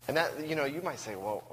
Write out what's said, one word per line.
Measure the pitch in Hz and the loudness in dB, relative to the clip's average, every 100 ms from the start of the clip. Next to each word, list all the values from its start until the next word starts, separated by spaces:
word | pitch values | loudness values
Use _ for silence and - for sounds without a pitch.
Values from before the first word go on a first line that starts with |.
| - | 2
And | 151 | 4
that, | 165 - 156 | 2 0 0
you | |
know, | 156 | 2
you | 139 156 | 2 0
might | 175 120 | -4 -4
say, | 113 95 | -6 -4
"Well, | 104 104 - | -2 -2 -4